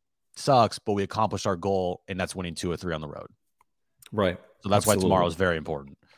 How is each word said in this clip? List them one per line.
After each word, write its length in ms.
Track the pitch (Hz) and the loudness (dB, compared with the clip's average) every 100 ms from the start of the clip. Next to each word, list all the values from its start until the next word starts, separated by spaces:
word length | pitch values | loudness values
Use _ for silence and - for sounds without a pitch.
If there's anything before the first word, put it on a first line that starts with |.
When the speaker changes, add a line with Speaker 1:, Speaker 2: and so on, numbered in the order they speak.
| _ _ _ - | _ _ _ -6
Speaker 1:
sucks, 420 | - 131 107 - | 2 4 4 0
but 140 | - | -2
we 100 | 101 | -2
accomplished 440 | 98 - 110 101 - | -2 0 -2 0 -4
our 100 | 92 | -2
goal, 460 | 98 98 90 90 - | -2 -2 -2 -6 -8
and 120 | 92 | -6
that's 140 | 90 - | -4 -4
winning 180 | 90 | -8
two 160 | 78 90 | -6 -6
or 60 | 80 | -4
three 160 | 90 | -4
on 60 | 80 | -6
the 80 | 76 | -8
road. 200 | - - - _ _ _ _ _ _ - | -12 -16 -20 _ _ _ _ _ _ -6
Speaker 2:
Right. 260 | 104 95 90 - _ | 0 0 0 -10 _
Speaker 1:
So 60 | 101 | 0
that's 180 | 104 107 | 2 4
why 60 | |
Speaker 2:
Absolutely. 120 | 101 92 | 4 4
Speaker 1:
tomorrow 200 | 92 87 | 4 2
is 80 | |
very 220 | 85 92 82 | 2 0 0
important. 400 | 78 76 69 - _ | -4 -8 -8 -20 _